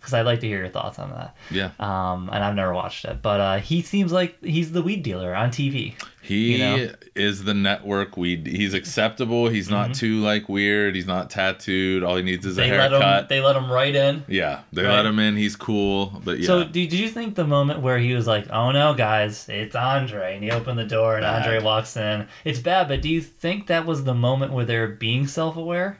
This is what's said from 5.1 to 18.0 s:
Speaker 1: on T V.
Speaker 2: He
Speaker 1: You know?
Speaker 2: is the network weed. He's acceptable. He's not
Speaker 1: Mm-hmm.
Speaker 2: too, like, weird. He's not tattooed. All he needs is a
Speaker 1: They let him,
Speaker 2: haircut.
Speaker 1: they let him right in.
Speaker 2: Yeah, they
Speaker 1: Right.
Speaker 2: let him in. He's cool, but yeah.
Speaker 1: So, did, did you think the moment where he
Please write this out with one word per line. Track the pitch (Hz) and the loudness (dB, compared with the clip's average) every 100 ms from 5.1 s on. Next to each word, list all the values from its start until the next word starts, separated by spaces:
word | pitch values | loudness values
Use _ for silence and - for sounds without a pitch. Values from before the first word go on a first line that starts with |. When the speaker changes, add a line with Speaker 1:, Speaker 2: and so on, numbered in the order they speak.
| 92 90 | -4 -4
Speaker 1:
on | 92 120 | 0 0
T | 120 139 | 0 -2
V. | 135 104 - - - | -2 -6 -10 -16 -18
Speaker 2:
He | - 101 113 | -4 0 2
Speaker 1:
You | 123 | 2
know? | 117 104 117 - - - | 2 0 -2 -8 -14 -2
Speaker 2:
is | 104 98 | -2 -2
the | 95 | -2
network | 101 98 98 101 98 98 98 | 0 2 0 -2 -2 -2 -2
weed. | 87 87 78 | -2 0 -2
He's | 87 101 | -2 0
acceptable. | 95 - - 110 110 120 120 117 | -2 -2 0 0 0 -2 2 2
He's | 110 92 | 0 0
not | 104 110 | 0 0
Speaker 1:
Mm-hmm. | |
Speaker 2:
too, | 127 117 110 | 0 0 2
like, | 107 107 104 | 2 0 0
weird. | 98 101 104 104 | 0 2 2 2
He's | 95 90 | 0 -2
not | 90 90 | -4 -4
tattooed. | - 95 92 - 92 92 92 | 0 0 0 -2 0 2 2
All | 87 | 2
he | 90 | 0
needs | 92 90 95 | 0 -2 -4
is | 92 | 0
a | |
Speaker 1:
They | 120 | 2
let | 98 135 | 4 4
him, | 135 | 6
Speaker 2:
haircut. | - 101 98 | 6 4 2
Speaker 1:
they | 135 | 2
let | 135 135 | 4 2
him | 127 | 2
right | 127 139 | 2 2
in. | 135 139 160 143 | 4 2 0 -2
Speaker 2:
Yeah, | 95 78 67 - | -2 0 -4 -8
they | 85 | -2
Speaker 1:
Right. | 98 104 | 2 4
Speaker 2:
let | 107 | 4
him | 107 | 2
in. | 107 104 | 2 2
He's | 104 104 | -2 -2
cool, | - 107 101 98 98 98 | -2 0 2 2 -2 -4
but | - - | -4 -2
yeah. | 87 | 2
Speaker 1:
So, | 180 | 2
did, | 160 170 175 | 2 -2 -2
did | |
you | 175 220 | -2 -2
think | 220 226 | -6 -6
the | 202 | -2
moment | 156 143 143 151 | 2 2 2 0
where | 131 | 0
he | 123 | 2